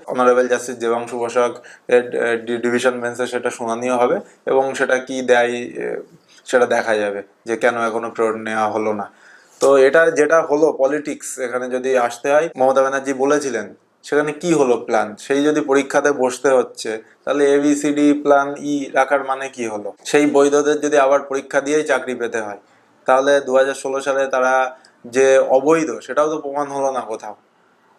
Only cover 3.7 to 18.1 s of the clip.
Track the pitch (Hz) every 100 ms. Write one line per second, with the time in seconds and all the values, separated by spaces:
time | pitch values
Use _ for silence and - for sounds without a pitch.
3.7 | 113 123 123 123 185 - _ - 135 135
4.7 | 131 127 127 123 131 127 120 120 123 123
5.7 | - 120 - - _ _ _ - - 123
6.7 | 117 113 107 104 101 - _ 117 113 123
7.7 | 117 117 113 113 110 113 110 110 110 107
8.7 | 110 110 104 98 _ _ - _ - 135
9.7 | 139 135 160 165 160 147 165 160 147 156
10.7 | - 135 151 147 135 - - 123 123 127
11.7 | 127 131 123 120 - 139 147 165 160 131
12.7 | 131 135 135 135 127 135 147 143 113 98
13.7 | - _ _ - 147 151 147 180 156 127
14.7 | 113 - 110 104 101 - 139 147 151 139
15.7 | 139 139 147 143 135 127 123 143 127 120
16.7 | - 117 110 - _ - 143 143 143 147
17.7 | 143 151 147 147